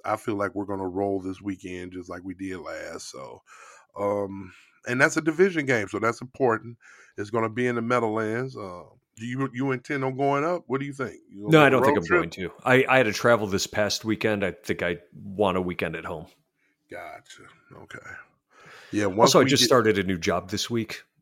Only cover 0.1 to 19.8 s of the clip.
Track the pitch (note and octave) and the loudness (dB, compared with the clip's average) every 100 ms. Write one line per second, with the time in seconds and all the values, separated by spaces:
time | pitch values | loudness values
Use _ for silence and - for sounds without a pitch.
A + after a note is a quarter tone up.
0.1 | G#2+ - G2+ G2+ F#2+ G2+ G2 F#2+ F2+ G2+ | -4 -4 -4 -4 -4 -6 -6 -4 -2 -2
1.1 | G2 F#2 F#2+ G2+ F#2 F#2 F2+ F2+ F2+ F2+ | -2 -6 -10 -8 -8 -8 -10 -10 -12 -12
2.1 | F2+ F#2 F2+ F#2+ F#2 D#2+ D#2+ D#2+ E2 - | -12 -12 -10 -10 -10 -10 -10 -10 -12 -14
3.1 | C2 B1+ A#1+ _ - - - _ - G2+ | -16 -16 -18 _ -20 -20 -20 _ -6 -2
4.1 | G2+ G2 G2 F#2+ - _ _ - B2+ D3+ | -2 -4 -8 -14 -20 _ _ -6 2 2
5.1 | D#3+ D#3 D#3 F#3+ E3 C3+ A#2+ G2 G2+ A2 | 2 0 4 2 2 0 0 0 -2 -2
6.1 | A#2 B2+ - B2+ A2 A#2 A#2 - - _ | -2 -8 0 2 0 -4 -18 -20 -20 _
7.1 | - G#2 A2+ A2 A2 B2 A#2+ A#2 B2 A2+ | -12 -4 -2 0 0 0 0 0 2 2
8.1 | A2 A2 A2+ C3 B2 G2 F2 D#2 _ _ | 0 -2 -2 -4 -8 -12 -14 -18 _ _
9.1 | - A#2 C3 C3+ B2 C3+ B2+ - C#3+ C3+ | -14 -8 -6 -4 -2 -2 -2 -4 -4 -2
10.1 | C3 C#3 C#3 D#3 F3+ - C3+ C#3+ C#3 A#2+ | 0 0 2 0 -4 -4 -6 -6 -6 -8
11.1 | - _ G2 G#2 D#3+ C#3 C3 C3+ D3 E3 | -10 _ -8 4 8 8 6 4 2 2
12.1 | F3 D#3+ - F2 - B2+ B2+ B2 C3 A2+ | 0 0 -6 -10 -6 2 4 6 4 4
13.1 | G2 B2 A#2 G#2 F#2+ - - G2+ - A2+ | 2 4 4 2 -2 -2 -2 -2 -2 -2
14.1 | G#2+ A2 G#2 F#2+ - - - F2 E2+ - | -2 0 0 -2 -4 -6 -2 -2 -4 -8
15.1 | - G2+ F#2+ G2+ F#2 F2+ E2+ E2+ D#2+ D#2+ | -18 -6 0 2 2 -2 -4 -6 -6 -10
16.1 | E2 D#2+ _ _ _ _ _ - F2 E2 | -12 -14 _ _ _ _ _ -18 -16 -14
17.1 | - - - - _ _ - - - - | -16 -20 -20 -20 _ _ -20 -20 -18 -16
18.1 | - - _ _ _ - - - G2+ G2+ | -18 -20 _ _ _ -20 -20 -8 -2 0
19.1 | G2 A#2+ F3 C3 C#3+ A#2+ C3 | 6 6 8 6 4 6 6